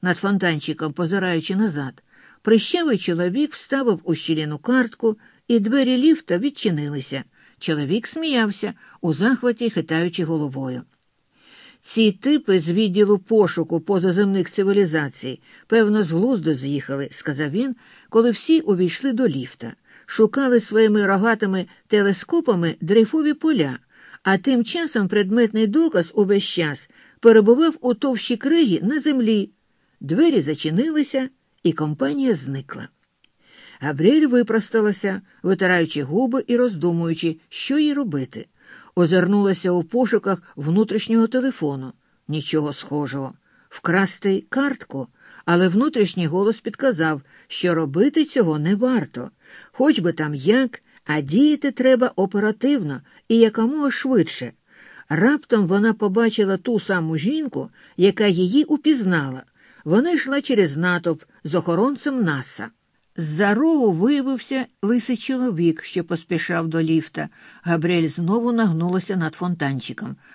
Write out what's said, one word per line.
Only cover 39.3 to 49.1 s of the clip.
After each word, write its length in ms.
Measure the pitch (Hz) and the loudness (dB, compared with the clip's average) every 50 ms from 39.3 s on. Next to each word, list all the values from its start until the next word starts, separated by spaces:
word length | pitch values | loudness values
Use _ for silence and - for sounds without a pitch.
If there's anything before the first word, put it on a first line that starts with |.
| 202 202 202 196 190 185 - 180 | 4 2 2 2 0 0 0 0
у 120 | 180 180 170 | 0 0 -2
пошуках 600 | 165 - 240 254 208 233 208 - 196 190 175 - - - | -2 0 0 0 2 0 0 0 -2 -4 -4 -6 -10 -14
внутрішнього 720 | - 143 151 165 202 220 220 - 214 - - 226 226 226 226 | -8 -4 0 2 2 2 2 0 -4 -2 0 2 2 2 2
телефону. 640 | 233 254 247 269 - - 165 147 139 135 131 131 - _ _ _ _ _ _ - | 2 0 -2 -2 -2 -4 -4 -4 -4 -6 -8 -12 -16 _ _ _ _ _ _ -8
Нічого 460 | 147 156 135 - - 156 147 147 143 | -6 -6 -4 -2 -2 -2 -2 -2 -6
схожого. 600 | - - - 147 147 147 127 127 139 135 131 - _ _ _ _ _ _ _ | -10 -10 -8 -6 -4 -4 -4 -6 -8 -8 -10 -12 _ _ _ _ _ _ _
Вкрасти 760 | - - - 170 170 190 196 185 - - - 202 190 190 - _ | -14 -8 -2 0 2 2 2 0 -2 -4 -2 0 0 0 -2 _
картку, 580 | - 262 277 285 262 - - - - 135 127 - _ _ _ - - - - | -4 -2 -2 -2 -2 -6 -10 -12 -12 -10 -12 -12 _ _ _ -20 -20 -8 -2
але 220 | - 170 175 185 185 | 0 2 4 4 4
внутрішній 600 | 170 208 269 311 - 247 208 175 - 190 175 151 | 2 2 0 2 2 0 0 0 0 -2 -2 -2
голос 320 | 156 185 202 214 226 - | 0 0 0 0 0 -2
підказав, 640 | - 233 208 - - 269 226 151 165 160 156 139 - _ _ - _ - | -6 -10 -6 -2 0 0 0 2 0 -2 -2 -4 -8 _ _ -20 _ -14
що 280 | - - - 180 170 | -8 -4 -2 0 0
робити 500 | 160 160 143 135 170 220 285 285 330 302 | 0 -2 -2 0 2 2 2 2 0 0
цього 340 | 311 - 269 214 165 151 151 | 0 0 0 2 2 0 0
не 160 | 147 165 202 | 0 0 0
варто. 560 | 202 240 254 254 226 147 - | 0 0 0 0 0 -2 -4